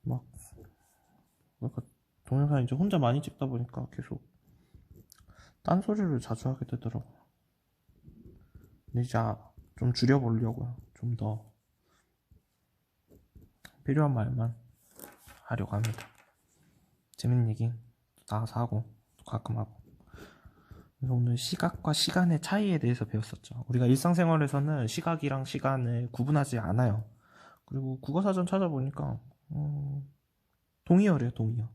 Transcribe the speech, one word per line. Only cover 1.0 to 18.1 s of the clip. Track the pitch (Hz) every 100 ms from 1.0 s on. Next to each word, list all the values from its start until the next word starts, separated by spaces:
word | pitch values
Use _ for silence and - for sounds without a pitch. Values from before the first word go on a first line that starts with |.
| _ _ _ _ _ _
뭐랄까, | 113 - - _ _ _
동영상 | - 131 143 143
이제 | 123
혼자 | 131 196 185
많이 | 127 135
찍다 | - - 135
보니까 | 123 120 - 127
계속 | - - - - _ _ _ _ - _ - - - _ - - _
딴소리를 | - 175 196 208 185 131
자주 | - 113 131
하게 | 131
되더라고요. | 120 123 113 113 - - _ _ _ _ _ _ _ _ - - - - - - - - -
근데 | 120
이제, | 123 117
아, | 113 107 - - - -
좀 | 123
줄여보려고요. | 120 123 139 120 113 117 117 120 - -
좀 | - 120 120
더 | 107 110 - _ _ _ _ _ _ _ _ - _ _ _ _ _ _ _ - _ - - _ - _
필요한 | - 143 147
말만 | 123 107 123 117 117 - _ _ - - - - -
하려고 | - 113 98
합니다. | 101 113 - - _ _ _ _ _ _ _ _ _ _ -
재밌는 | 120 123 117
얘기 | 107 113 117 - _ _